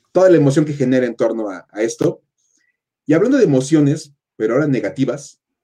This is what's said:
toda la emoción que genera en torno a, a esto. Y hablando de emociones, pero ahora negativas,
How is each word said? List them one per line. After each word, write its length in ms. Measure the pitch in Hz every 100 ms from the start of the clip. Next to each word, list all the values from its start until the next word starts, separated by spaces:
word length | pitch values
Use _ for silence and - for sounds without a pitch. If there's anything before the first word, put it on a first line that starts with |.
| _
toda 160 | 180 185
la 60 | 165
emoción 280 | 139 151 151
que 80 |
genera 320 | 143 127 131 123
en 100 | 113
torno 340 | 117 113 104
a, 160 | 90 -
a 120 | 101
esto. 400 | 117 - 170 - _ _ _ _ _ _ _ _ -
Y 80 |
hablando 240 | 156 233 277
de 60 |
emociones, 680 | 185 131 139 156 139 160 - _ _ -
pero 200 | 110 127
ahora 100 | 151
negativas, 720 | 120 98 - 127 - - _ _ _